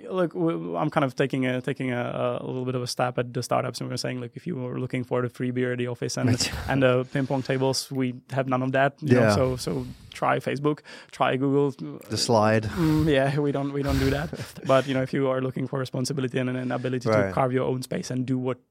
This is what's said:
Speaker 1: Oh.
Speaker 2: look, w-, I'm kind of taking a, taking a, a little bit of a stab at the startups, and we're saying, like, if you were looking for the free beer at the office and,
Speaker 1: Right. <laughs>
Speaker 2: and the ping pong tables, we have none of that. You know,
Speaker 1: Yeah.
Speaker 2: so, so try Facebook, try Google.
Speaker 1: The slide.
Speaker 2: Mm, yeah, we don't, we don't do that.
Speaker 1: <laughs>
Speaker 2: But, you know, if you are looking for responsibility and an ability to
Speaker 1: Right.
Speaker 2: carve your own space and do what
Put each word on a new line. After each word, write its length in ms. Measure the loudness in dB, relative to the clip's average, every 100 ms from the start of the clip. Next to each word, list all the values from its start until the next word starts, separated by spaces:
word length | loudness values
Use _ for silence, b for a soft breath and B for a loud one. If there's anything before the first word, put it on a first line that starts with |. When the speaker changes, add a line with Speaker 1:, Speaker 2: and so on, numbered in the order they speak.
| -6
Speaker 1:
Oh. 60 | -2
Speaker 2:
look, 180 | -2
w-, 420 | 0 0 0 -4 -2
I'm 140 | 0
kind 140 | 0 0
of 100 | 0
taking 300 | 0 0 0
a, 160 | -2
taking 300 | -4 -4 -4
a, 480 | -2 -4 -2 -2 -2
a 60 | -6
little 180 | -6 -4
bit 80 |
of 80 | -4
a 60 | -4
stab 320 | -2 -2 0
at 120 | -4
the 120 | -4
startups, 360 | 0 0 0 -6
and 120 | -6
we're 60 | -6
saying, 240 | -6 -6
like, 140 | -8 -10
if 120 | -8
you 80 | -6
were 240 | -4 -6
looking 240 | -4 -4
for 180 | -2 0
the 80 | -2
free 220 | -2 -2
beer 220 | 0 -2
at 40 | -2
the 100 | -4
office 300 | -4 -4 0
and, 120 | 2
Speaker 1:
Right. 220 | 2 0 -4
<laughs> 40 | -2
Speaker 2:
and 120 | 4
the 240 | 6 4 2
ping 160 | -2 0
pong 140 | -2
tables, 480 | 0 0 2 0 -4
we 220 | -2 -2 -4 _
have 160 | -4 0
none 160 | 0
of 80 | 0
that. 220 | 2 2 0
You 140 | 4 6
know, 60 |
Speaker 1:
Yeah. 140 | 8 6
Speaker 2:
so, 220 | 4 0
so 280 | -4 -4 -6 -12 -16
try 260 | -4 0 0
Facebook, 400 | -2 -2 0 -2 B B B
try 240 | 0 0 2
Google. 360 | 2 4 2 -2 -12 -14 -6
Speaker 1:
The 60 | -4
slide. 460 | 4 6 6 4
Speaker 2:
Mm, 460 | 0 0 2 4 4
yeah, 260 | 4 2 2
we 140 | 0
don't, 220 | -2 -2
we 100 | -2
don't 160 | 0 2
do 100 | 2
that. 180 | 0 -4 -8 -12
Speaker 1:
<laughs> 160 | -10 4
Speaker 2:
But, 220 | 4 4
you 60 |
know, 80 | 0
if 100 | 0
you 140 | 0 0
are 140 | 0
looking 260 | -2 -4 -4
for 100 | -4
responsibility 600 | -4 -4 -4 -2 -2 -2
and 100 | -2
an 220 | -4 -4
ability 380 | -4 -2 -2 2
to 80 | 2
Speaker 1:
Right. 160 | 2
Speaker 2:
carve 180 | 0 0
your 140 | 2 0
own 160 | -2
space 280 | -4 -6 -4
and 140 | -4 -2
do 120 | -2
what 220 | -2 -6 _